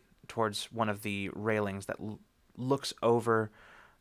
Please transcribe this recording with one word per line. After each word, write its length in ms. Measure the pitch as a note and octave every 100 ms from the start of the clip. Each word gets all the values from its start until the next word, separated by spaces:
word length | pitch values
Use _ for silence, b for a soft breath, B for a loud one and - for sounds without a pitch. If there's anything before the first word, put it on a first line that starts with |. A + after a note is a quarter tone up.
| _ _ -
towards 440 | - A2 G#2 -
one 180 | A2+ A2
of 140 | G#2
the 260 | G#2+ G2+ G2 -
railings 500 | G#2+ G#2+ G2+ G2 -
that 120 | -
l-, 180 | A2 G#2 _ _ _ -
looks 380 | B2 C#3 - -
over 480 | A#2 A#2 A2+ A2+ G#2+ B B B B B